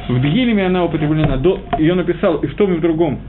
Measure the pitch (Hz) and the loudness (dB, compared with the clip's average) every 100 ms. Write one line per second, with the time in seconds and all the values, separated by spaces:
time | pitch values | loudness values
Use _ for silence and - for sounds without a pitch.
0 | - 123 143 196 247 208 185 185 170 151 | -4 0 2 2 2 2 2 0 0 0
1 | 151 156 151 - 165 196 - - 156 180 | 0 0 0 2 0 0 -2 0 2 2
2 | 170 170 202 156 - - 202 170 165 160 | -2 0 0 0 -4 0 0 2 0 0
3 | 165 107 | 0 -2